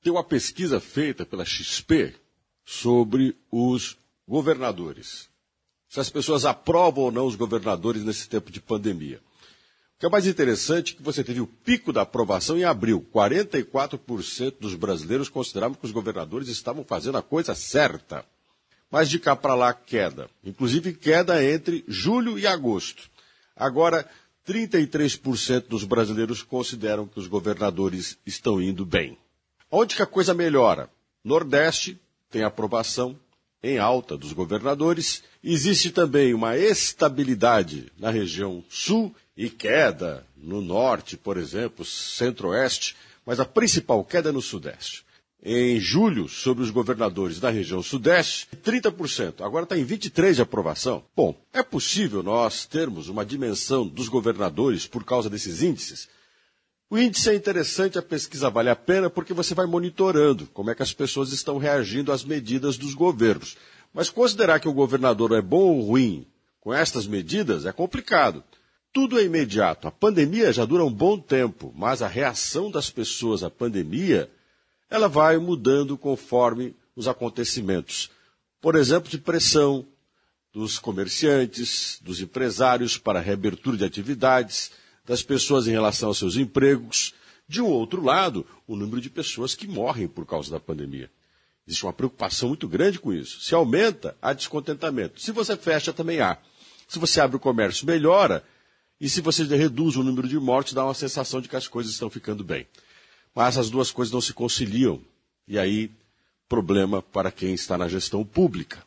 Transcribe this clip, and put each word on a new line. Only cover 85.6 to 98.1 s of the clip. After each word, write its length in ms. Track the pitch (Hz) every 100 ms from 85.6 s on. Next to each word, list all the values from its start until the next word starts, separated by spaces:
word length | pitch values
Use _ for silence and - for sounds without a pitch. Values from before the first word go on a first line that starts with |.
| 113
em 40 |
relação 380 | 113 107 - 110
aos 100 | 101
seus 180 | 95 104
empregos. 800 | 127 - 139 135 117 - - _ _ _ _
De 120 | 165
um 60 | 233
outro 360 | 131 113 185
lado, 420 | 135 160 185 101 - - -
o 100 | 104
número 240 | 104 120
de 80 | 127
pessoas 460 | - 147 - 127
que 140 | - 202
morrem 400 | 147 120 127 87
por 180 | - 80
causa 240 | 82 69
da 100 | 78
pandemia. 500 | - 78 71 67 62 _ _ _ _ _ -
Existe 180 | 82 95
uma 60 |
preocupação 560 | - 131 _ 98 - 123
muito 200 | 156 -
grande 300 | 151 185 175
com 140 | -
isso. 280 | 85 - -
Se 140 | -
aumenta, 600 | 165 139 147 220 170 - -
há 120 | -
descontentamento. 880 | 135 - 151 143 147 160 131 87 -
Se 100 | -
você 260 | 220 214 208
fecha, 360 | - 156 156
também 280 | - 165 165
há. 160 | 101 85 _ _ - - _
Se 100 | -
você 220 | 165 -
abre 160 | 139 127
o 40 |
comércio, 460 | 139 117 101 90 139
melhora. 580 | 165 151